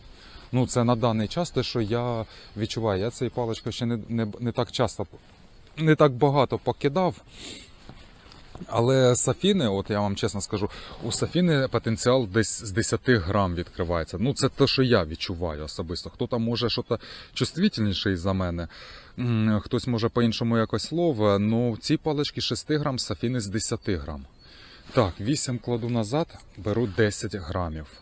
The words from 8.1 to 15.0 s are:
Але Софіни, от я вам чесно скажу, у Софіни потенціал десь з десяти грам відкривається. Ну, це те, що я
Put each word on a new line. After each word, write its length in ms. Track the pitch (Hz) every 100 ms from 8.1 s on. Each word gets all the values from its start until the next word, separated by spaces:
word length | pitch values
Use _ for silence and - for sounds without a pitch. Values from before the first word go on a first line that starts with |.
| - - - - - -
Але 480 | 113 123 135 123 123
Софіни, 520 | - - 190 190 117
от 220 | 98 95
я 100 | 104
вам 160 | 104 101
чесно 260 | 110 101
скажу, 280 | - 101 101 - - -
у 80 | 120
Софіни 560 | - 117 170 180 143 131
потенціал 600 | 117 117 110 123 131 104
десь 360 | 110 107 -
з 80 | 110
десяти 460 | 95 - 113 - 117
грам 380 | 85 101 95 85
відкривається. 600 | - - 85 85 78 87
Ну, 140 | 127
це 160 | - 135
те, 180 | - 135
що 160 | -
я 220 | 127 113